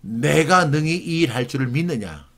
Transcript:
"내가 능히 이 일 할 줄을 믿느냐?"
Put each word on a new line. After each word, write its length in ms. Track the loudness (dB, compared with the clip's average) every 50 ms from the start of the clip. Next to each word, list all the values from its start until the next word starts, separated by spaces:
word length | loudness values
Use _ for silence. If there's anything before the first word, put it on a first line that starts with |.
"내가 640 | -8 -6 -6 -2 0 2 2 2 4 4 4 4 4
능히 300 | 4 2 0 0 0 -2
이 280 | -2 -2 -2 0 0 0
일 80 | 0 0
할 140 | -4 -4
줄을 180 | -4 -2 -4 -2
믿느냐?" 600 | -2 0 -2 -2 -2 -2 -4 -6 -8 -12 -14 -18 _ _